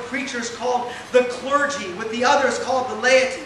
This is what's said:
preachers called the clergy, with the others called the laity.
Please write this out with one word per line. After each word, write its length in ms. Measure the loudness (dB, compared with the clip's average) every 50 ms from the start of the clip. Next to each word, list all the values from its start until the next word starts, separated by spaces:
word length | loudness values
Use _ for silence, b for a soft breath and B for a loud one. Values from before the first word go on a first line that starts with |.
| -6
preachers 440 | -6 -6 -6 -6 -6 -6 -6 -6 -6 -6
called 340 | -4 -2 0 0 0 -2 B B B B B
the 80 | 4 4 4 2
clergy, 640 | -2 -6 -2 0 2 2 2 0 -2 -4 -6 -8
with 180 | -8 -8 -6 -6
the 140 | -2 2 4
others 340 | 4 4 4 4 2 0 -2 -2
called 260 | -2 0 0 -2 -2
the 100 | -4 0
laity. 420 | 2 4 6 4 4 2 -2 -6 -12